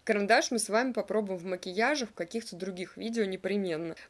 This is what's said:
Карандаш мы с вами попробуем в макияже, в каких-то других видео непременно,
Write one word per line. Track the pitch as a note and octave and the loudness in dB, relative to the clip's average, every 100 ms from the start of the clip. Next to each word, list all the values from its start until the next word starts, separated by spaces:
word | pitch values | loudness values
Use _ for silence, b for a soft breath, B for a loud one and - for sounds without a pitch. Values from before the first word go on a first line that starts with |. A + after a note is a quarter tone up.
Карандаш | - G#3 G3+ A#3+ - | 0 2 6 6 4
мы | A#3 | 0
с | - | 2
вами | G#3 C4 | 2 2
попробуем | A#3 G3+ G3+ G3+ F#3 | 0 0 0 0 -2
в | |
макияже, | F3 F#3 F#3 F3+ A#3+ D4 A#3 | -4 -6 -4 0 2 2 -2
в | |
каких-то | - E3+ A3+ A3+ | -6 -6 -6 -8
других | F3 F#3+ F3+ F3 - | -8 -8 -8 -10 -8
видео | G#3 A#3 | -4 0
непременно, | G3 F#3+ F#3+ G3+ F#3+ D#3+ E3+ D#3+ | 0 0 -2 0 0 -2 -4 -8